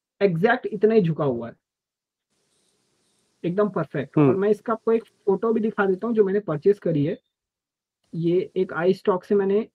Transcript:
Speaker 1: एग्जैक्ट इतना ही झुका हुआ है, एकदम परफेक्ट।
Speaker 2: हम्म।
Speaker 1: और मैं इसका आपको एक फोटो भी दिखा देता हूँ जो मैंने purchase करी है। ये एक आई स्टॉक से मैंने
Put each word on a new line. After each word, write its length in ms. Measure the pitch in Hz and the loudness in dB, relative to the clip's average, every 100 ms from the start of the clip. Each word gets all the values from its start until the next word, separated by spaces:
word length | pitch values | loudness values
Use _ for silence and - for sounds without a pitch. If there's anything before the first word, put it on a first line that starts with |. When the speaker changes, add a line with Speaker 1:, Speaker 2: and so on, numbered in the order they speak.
| _ _ | _ _
Speaker 1:
एग्जैक्ट 440 | 196 165 214 247 208 | 0 2 0 0 -4
इतना 280 | 208 214 | 0 2
ही 80 | 226 | 4
झुका 220 | 165 151 | 2 0
हुआ 240 | 143 120 117 | -2 -4 -8
है, 60 | - _ _ _ _ _ _ _ _ _ _ _ _ _ _ _ _ _ _ | -16 _ _ _ _ _ _ _ _ _ _ _ _ _ _ _ _ _ _
एकदम 240 | 175 180 208 | -6 -2 -2
परफेक्ट। 500 | 190 147 151 123 - | -2 -6 -6 -2 2
Speaker 2:
हम्म। 100 | 143 | 4
Speaker 1:
और 80 | 190 | 4
मैं 120 | 202 | 2
इसका 240 | 208 - | 0 -2
आपको 200 | 220 - | -4 -2
एक 120 | 226 226 _ - | -2 -4 _ -2
फोटो 260 | 190 226 | 0 0
भी 80 | 233 | -2
दिखा 260 | 220 - 196 | -2 -2 -2
देता 200 | 185 226 | -2 -2
हूँ 80 | |
जो 100 | 220 | 0
मैंने 160 | 196 196 | 2 0
purchase 380 | 202 151 196 202 | -4 -2 0 0
करी 260 | 185 151 | -2 -2
है। 160 | 143 226 _ _ _ _ _ _ _ _ _ | -2 -6 _ _ _ _ _ _ _ _ _
ये 360 | 170 170 175 - 185 | -6 -2 0 -2 -4
एक 160 | 190 | -6
आई 200 | - 175 | -2 -2
स्टॉक 320 | 190 - 220 | 0 -2 -2
से 100 | - | 0
मैंने 340 | 202 196 196 226 | 0 2 -2 -2